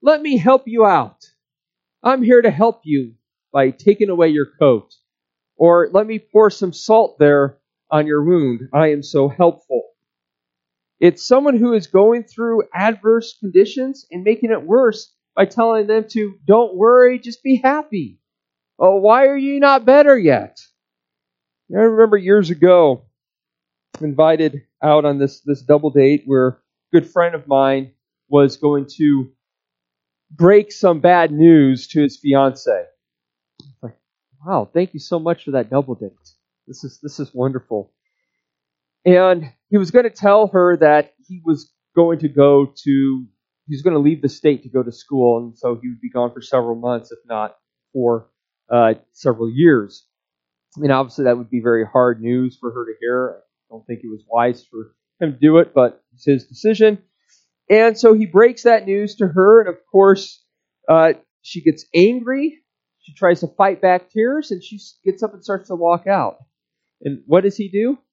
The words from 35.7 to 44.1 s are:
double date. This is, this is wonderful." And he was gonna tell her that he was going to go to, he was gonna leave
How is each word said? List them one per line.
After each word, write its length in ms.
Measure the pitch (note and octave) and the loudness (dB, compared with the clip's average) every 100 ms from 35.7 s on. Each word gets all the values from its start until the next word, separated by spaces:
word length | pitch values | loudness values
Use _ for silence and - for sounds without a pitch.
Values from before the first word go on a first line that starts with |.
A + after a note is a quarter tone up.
double 240 | C3 C3+ | -4 -6
date. 180 | A#2+ G2+ _ _ _ _ _ _ | -10 -14 _ _ _ _ _ _
This 180 | B2 | -20
is, 140 | C#3 _ | -20 _
this 180 | D3 - | -20 -14
is 140 | C#3 | -14
wonderful." 580 | B2+ B2+ B2+ _ G#2+ G2 _ _ _ _ _ _ _ _ _ _ _ | -6 -6 -6 _ -10 -10 _ _ _ _ _ _ _ _ _ _ _
And 480 | - F3+ F#3 F3+ D3+ _ _ | 2 2 4 0 -6 _ _
he 80 | G#3 | -4
was 120 | F3+ | 0
gonna 200 | A3+ A#3+ | 0 0
tell 380 | - G3+ G#3 G#3 | -2 2 2 2
her 280 | G3 F3+ F3 | 0 0 2
that 360 | D#3 D3+ D3+ _ _ | 2 2 -2 _ _
he 140 | F3+ | -14
was 280 | E3 D3+ - _ _ | -6 -6 -6 _ _
going 260 | - E3+ E3 | 0 0 0
to 80 | D#3 | -6
go 380 | C3+ C#3+ C#3+ C#3 | 0 4 4 0
to, 600 | _ - C#3 C3+ C3 B2 _ _ _ _ | _ -4 -2 -2 -6 -12 _ _ _ _
he 80 | |
was 80 | C#3+ | -6
gonna 160 | D#3+ D#3+ | -2 0
leave 240 | C#3+ | -2